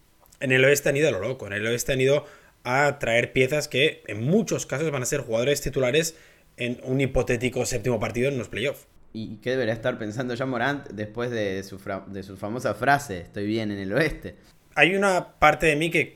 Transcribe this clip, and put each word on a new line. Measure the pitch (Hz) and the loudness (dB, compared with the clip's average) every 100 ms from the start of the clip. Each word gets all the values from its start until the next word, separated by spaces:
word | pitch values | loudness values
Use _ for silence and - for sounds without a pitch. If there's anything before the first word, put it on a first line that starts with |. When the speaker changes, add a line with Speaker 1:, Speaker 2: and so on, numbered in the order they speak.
| _ _ _ - | _ _ _ -6
Speaker 1:
En | 135 | 2
el | 131 | 6
oeste | 131 143 156 | 6 6 2
han | 139 | 2
ido | 151 | 2
a | |
lo | 98 | 2
loco, | 110 131 101 | -4 -6 -6
en | |
el | 101 110 | -4 -2
oeste | 120 - | -2 -2
han | 131 | 2
ido | 131 143 - - - _ | 4 4 0 -14 -20 _
a | 123 131 147 - | 0 2 2 2
traer | 113 117 - | 2 2 4
piezas | 131 127 151 143 | 2 2 2 0
que | 123 156 - - | 2 2 0 -10
en | 101 | -4
muchos | 127 214 185 139 - | 2 2 2 -2 -4
casos | 135 160 | -4 -2
van | 139 | -2
a | 123 | -2
ser | 147 | -4
jugadores | - 113 127 143 | 0 0 2 0
titulares | 135 135 123 151 165 - - _ _ - | -2 0 2 2 0 -4 -20 _ _ -6
en | 120 120 | -6 -4
un | 127 135 | -2 0
hipotético | 135 131 120 120 123 127 - | 2 2 0 0 0 0 -2
séptimo | 123 123 113 | -2 0 -2
partido | 110 113 135 | -2 -2 -2
en | 131 | -2
los | 101 | -6
playoffs. | 101 135 - - - - | -4 -6 -6 -14 -20 -14
Speaker 2:
¿Y | 110 95 104 | -12 -10 -8
qué | 123 | -4
deberá | 131 110 | -2 -2
estar | 113 127 117 | -2 -4 -4
pensando | 107 110 123 120 | -6 -6 -4 -4
ya | 131 | -4
Morant | 120 131 143 - | -2 -2 -4 -8
después | 101 104 120 123 | -8 -8 -6 -4
de | 117 101 95 | -2 -2 -4
su | 95 92 | -8 -12
fra-, | 101 95 95 | -8 -8 -10
de | 98 | -12
su | 95 95 | -12 -10
famosa | 104 117 113 101 | -8 -4 -4 0
frase, | 127 139 - 90 | 2 2 0 -10
"Estoy | 85 104 104 | -10 -6 -2
bien | 113 107 | -2 -2
en | 101 | -6
el | 95 | -2
oeste"? | 117 156 - 92 - - _ _ - | -2 -2 -4 -12 -16 -20 _ _ 2
Speaker 1:
Hay | 156 196 | 2 4
una | 202 180 - - | 2 2 -2 4
parte | 151 151 160 | 4 6 2
de | 147 | 2
mí | 165 | 2
que | 160 123 | 0 -2